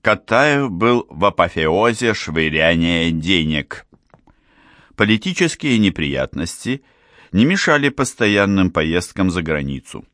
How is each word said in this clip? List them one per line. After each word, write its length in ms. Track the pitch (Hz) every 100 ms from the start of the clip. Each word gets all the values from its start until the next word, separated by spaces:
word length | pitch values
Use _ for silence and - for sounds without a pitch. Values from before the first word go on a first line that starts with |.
Катаев 680 | - 104 - 113 147 143 135
был 360 | 87 117 120 -
в 160 | 76
апофеозе 880 | 98 - 85 - 78 85 117 110 120
швыряния 960 | 104 - 78 80 76 80 85 85 85 82
денег. 760 | 82 80 95 78 76 71 - - _ _ _ _ _ _ _ _ _ _ -
Политические 840 | 104 110 190 180 170 - 151 120
неприятности 1040 | 104 - 76 65 67 - 82 - - 135 _ _ _ _ -
не 140 | 92
мешали 440 | 131 190 - 151 139
постоянным 840 | 139 135 - 113 104 101 98 92
поездкам 600 | 82 80 85 - - 95
за 120 | 87
границу. 640 | 80 78 69 67 - - -